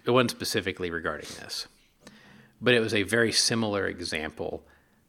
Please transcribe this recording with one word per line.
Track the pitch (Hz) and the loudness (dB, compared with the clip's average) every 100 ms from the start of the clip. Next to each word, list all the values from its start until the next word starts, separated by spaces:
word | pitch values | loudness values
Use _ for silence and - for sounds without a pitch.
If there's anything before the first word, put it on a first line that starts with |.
it | - | 2
wasn't | 123 120 | 4 4
specifically | - - 113 95 92 90 | 0 -4 -2 -2 -4 -4
regarding | 82 82 76 73 - | -4 -4 -6 -10 -14
this. | - - - _ _ _ - - - - - _ | -10 -10 -12 _ _ _ -20 -20 -20 -20 -20 _
But | 113 | 2
it | 123 | 4
was | 110 | 4
a | 107 | 0
very | 92 113 113 | 2 4 4
similar | 98 - 117 110 101 92 | 4 2 2 0 0 -2
example | 87 87 82 78 - 80 - - _ _ _ | -4 -6 -4 -6 -6 -8 -8 -12 _ _ _